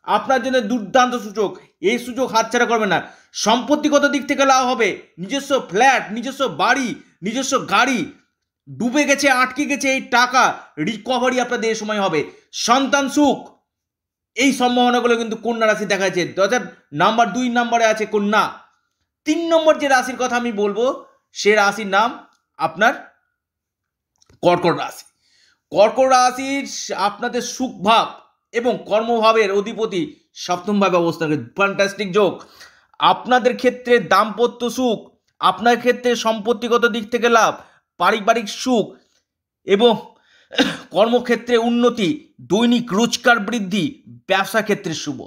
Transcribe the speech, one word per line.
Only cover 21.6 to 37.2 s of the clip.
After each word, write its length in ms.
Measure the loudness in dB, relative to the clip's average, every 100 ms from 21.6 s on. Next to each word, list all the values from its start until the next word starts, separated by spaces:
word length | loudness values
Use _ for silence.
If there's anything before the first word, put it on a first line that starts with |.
| 2 0 -2
নাম 220 | 0 0 -4 _ _ _ -6
আপনার 340 | -6 0 0 0 -14 _ _ _ _ _ _ _ _ _ _ _ _ _
কর্কট 320 | 0 2 0 -2
রাশি। 260 | -6 -12 -20 _ _ _ _ _ _
কর্কট 360 | 4 4 4 4
রাশির 540 | 4 4 0 -4 -4 -6 -12 -8 -4
আপনাদের 460 | -4 -4 -6 -6
সুখভাব 640 | -6 -6 -8 -2 2 2 2 -8 _ _ _
এবং 180 | -2 -2 -4 -2
কর্মভাবের 640 | -2 0 2 4 4 2
অধিপতি 500 | 0 -2 -6 -4 -4 -6 -10 _
সপ্তমভাবে 640 | -16 -6 -6 -2 2 2 2
অবস্থান 300 | 0 -2 -2
করে, 140 | -2 -4 -2
ফ্যান্টাস্টিক 520 | -2 0 -2 -2 -2
যোগ। 200 | 2 2 0 -18 -20 -20 _ _ 0
আপনাদের 520 | 2 2 2 2 2 2
ক্ষেত্রে 380 | -2 -2 2 2
দাম্পত্য 720 | 4 2 2 0 -2 -2 -6
সুখ, 280 | -2 -2 -2 -8 _ _ _
আপনার 360 | 0 2 2 2
ক্ষেত্রে 340 | 2 0 0 0
সম্পত্তিগত 680 | 0 -2 -2 -4 0 2 2
দিক 180 | 0 -4
থেকে 180 | -2